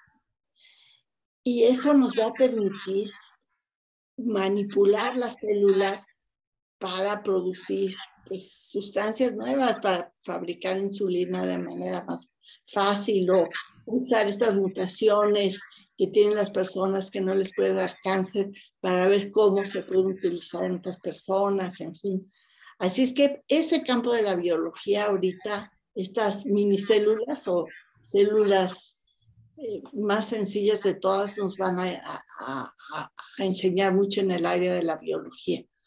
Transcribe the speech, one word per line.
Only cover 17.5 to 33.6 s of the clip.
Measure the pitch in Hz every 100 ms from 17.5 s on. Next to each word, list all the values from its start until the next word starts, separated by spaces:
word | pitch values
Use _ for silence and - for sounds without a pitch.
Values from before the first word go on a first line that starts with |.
| -
puede | 190
dar | 190 185 -
cáncer | 190 190 185 202 196 202 - _
para | 185 180 185
ver | 202 202
cómo | 214 208 196
se | 196 190
pueden | - 190 190
utilizar | 185 175 175 - 175
en | 185 180
otras | 185 180
personas, | 185 - - 190 202 196 185 -
en | 160 165
fin. | 202 185 - _ _ _ - -
Así | 185 190
es | 254
que | 254 277 277 -
ese | 302 320 320
campo | - 240 240
de | 233
la | 208 175
biología | 175 165 165 - 202 202 208
ahorita, | 190 185 180 214 208 - _ _
estas | - 185 226 208 196 269
minicélulas | 202 202 190 - 214 208 220 240 294 -
o | 175 160 - _ _
células, | - 202 208 214 202 196 185 - - _ _ _ _ _ _ -
eh, | 247 196 -
más | 240 208 208 214
sencillas | 220 196 208 208 208
de | 196 -
todas | 190 196 202 208
nos | 190 190
van | 185 180
a, |
a, | 185 - - 156 - -
a, | 117 135 123 - - 151
a, | 139 - - -
a | 190
enseñar | 185